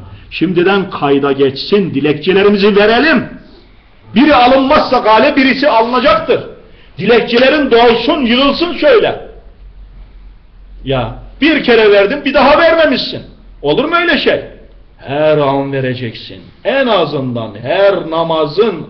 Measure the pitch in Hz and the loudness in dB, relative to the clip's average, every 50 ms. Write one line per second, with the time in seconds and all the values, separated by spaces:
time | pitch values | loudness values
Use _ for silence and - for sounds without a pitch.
0 | - - - - - - - - 160 170 185 165 175 185 196 202 185 185 - - | -20 -20 -20 -20 -20 -14 -8 -4 -4 -2 0 0 0 2 2 0 -2 -4 -6 -4
1 | 156 143 143 139 135 143 135 131 139 135 131 135 - - 196 208 196 160 131 135 | -2 0 0 0 0 0 0 0 0 0 0 -2 -6 -2 -2 0 0 -2 -2 -2
2 | 131 151 143 147 - 190 180 196 202 208 208 202 190 208 208 202 202 214 226 240 | -2 -2 -2 -2 -2 -2 0 2 2 2 2 2 2 2 2 2 2 2 2 2
3 | 269 320 311 233 - - - - - - - - - - - _ _ _ _ _ | 2 2 0 0 -2 -6 -10 -18 -20 -20 -20 -20 -20 -20 -20 _ _ _ _ _
4 | _ - - 196 277 311 285 254 247 247 262 269 269 262 302 - - - 254 247 | _ -4 0 2 2 4 4 4 4 4 4 2 2 2 2 0 0 0 0 0
5 | - 208 220 220 240 294 277 277 262 262 247 - 269 294 233 226 226 240 247 254 | 2 2 2 4 2 2 2 2 0 0 0 0 0 0 2 2 0 0 0 0
6 | 233 285 330 640 - - 226 156 - - - - - - - - - - - - | 2 2 0 0 0 -2 -2 -4 -4 -8 -16 -20 -20 -20 -20 -20 -20 -20 -12 -6
7 | 165 214 240 226 - - 233 233 254 262 285 302 285 240 233 233 233 247 226 226 | 0 2 2 2 2 0 0 2 2 2 2 2 0 2 2 4 4 4 2 2
8 | - - 320 320 269 226 233 247 277 285 - - 330 349 - - - 294 277 302 | 0 -2 -2 0 0 0 0 2 0 0 0 -2 -4 -6 -4 -2 2 2 4 4
9 | 175 139 110 - - - - - - - - - - - - - - - - - | 2 0 -2 -6 -10 -16 -20 -20 -20 -20 -20 -20 -20 -20 -20 -20 -20 -20 -20 -20
10 | - - - - - - - - - - - - - - - - - 131 135 131 | -20 -20 -20 -20 -20 -20 -20 -20 -20 -20 -20 -20 -20 -20 -20 -12 -8 -4 -4 -4
11 | 117 113 117 - - - - - 254 302 311 277 - - 233 226 220 208 202 202 | -4 -6 -8 -12 -16 -20 -8 -2 -2 0 0 0 0 2 2 4 4 4 4 4
12 | 202 208 277 285 - - - 285 262 269 302 320 339 330 330 330 320 302 269 220 | 2 2 0 -4 -4 -2 0 2 2 4 4 4 4 2 2 2 2 0 0 -2
13 | - - - - - - - - - - - - - 143 151 190 262 311 339 339 | -4 -8 -10 -12 -14 -16 -20 -20 -20 -20 -16 -8 -4 -2 -2 0 -2 -2 -2 -2
14 | 349 339 320 262 - - 165 117 - - - - - - - - - - - - | 0 0 -2 0 0 0 -2 -2 -4 -8 -16 -20 -20 -20 -20 -20 -20 -20 -20 -18
15 | - - 135 147 151 156 151 151 147 135 139 139 139 139 139 135 131 127 127 123 | -12 -8 -4 -2 0 2 2 2 2 0 0 -2 -2 -4 -4 -4 -4 -4 -6 -6
16 | 131 113 107 - - - 95 92 87 - - _ - 190 240 269 269 247 220 190 | -8 -10 -12 -12 -16 -18 -20 -20 -20 -20 -20 _ -6 -4 -2 0 0 0 0 0
17 | 180 - 143 143 131 127 120 120 113 107 101 104 117 127 156 190 196 202 196 180 | 0 -2 -4 -4 -6 -6 -6 -6 -8 -10 -12 -10 -6 -4 0 2 2 2 2 0
18 | 156 160 160 165 165 165 165 160 156 147 147 180 220 226 185 160 135 - | -4 -4 -4 -4 -2 -2 -2 -2 -2 -2 0 0 0 0 -2 -6 -10 -10